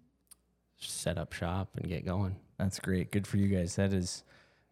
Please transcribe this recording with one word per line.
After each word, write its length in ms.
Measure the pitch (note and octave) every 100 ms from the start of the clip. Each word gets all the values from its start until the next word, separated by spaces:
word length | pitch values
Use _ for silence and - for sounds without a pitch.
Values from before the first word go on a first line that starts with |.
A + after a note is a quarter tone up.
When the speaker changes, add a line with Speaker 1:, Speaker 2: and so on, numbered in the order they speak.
| _ _ - - _ _ _ -
Speaker 1:
set 400 | - - E2 D#2+
up 140 | D#2+
shop 380 | - F2 F#2 F#2+ -
and 120 | F2+
get 160 | F2
going. 320 | - F#2 F#2+ F#2+ - -
Speaker 2:
That's 200 | F#2+ -
great. 320 | F2+ F#2 F2
Good 160 | G2+ F#2+
for 120 | G2+
you 100 | G2
guys. 260 | F#2+ F2 -
That 160 | G2
is, 300 | G2 F2 - - - - _ _